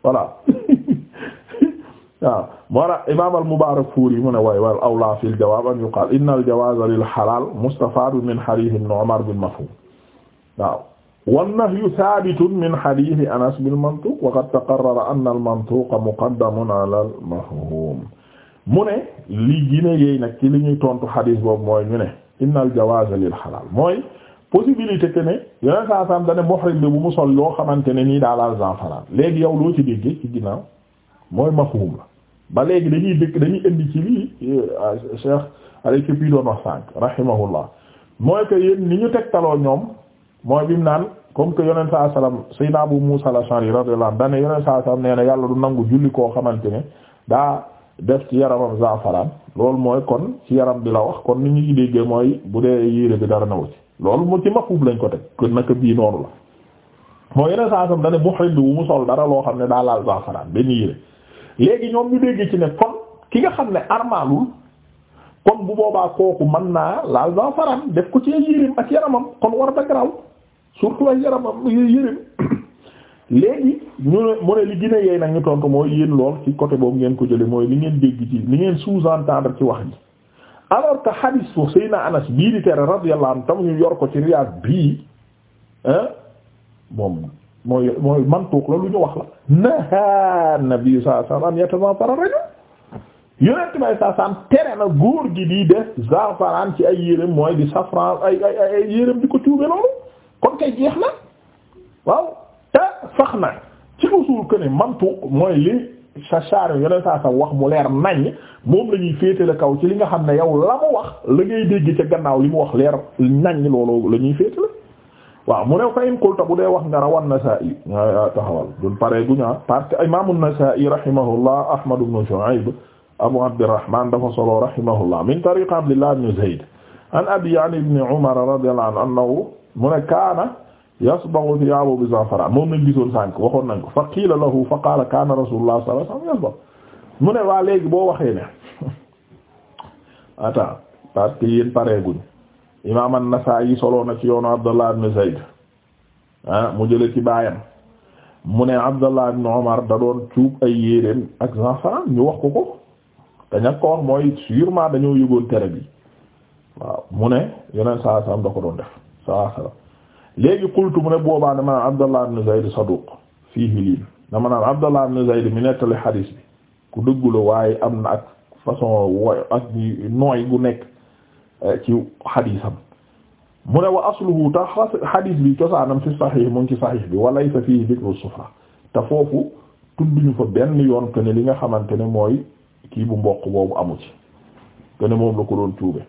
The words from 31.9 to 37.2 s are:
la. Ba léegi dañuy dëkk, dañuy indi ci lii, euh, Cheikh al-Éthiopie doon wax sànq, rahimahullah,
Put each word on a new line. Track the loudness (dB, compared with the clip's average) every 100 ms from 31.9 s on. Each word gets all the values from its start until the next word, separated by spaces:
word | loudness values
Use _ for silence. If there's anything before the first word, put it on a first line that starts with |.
| -6
la. | -16 _ _ _ _
Ba | 0
léegi | 2 2 2
dañuy | 0 2 2
dëkk, | 0 2
dañuy | 0 2 0
indi | 0 -2
ci | -2
lii, | 0 -2 -2 -8
euh, | -4 -2 -2 -4 -4 -4 -8 -8
Cheikh | -2 -2 -2 -18 -20 -8
al-Éthiopie | 0 0 2 0 2
doon | 2
wax | 2 -4
sànq, | -6 -10 -12 -4
rahimahullah, | -4 -2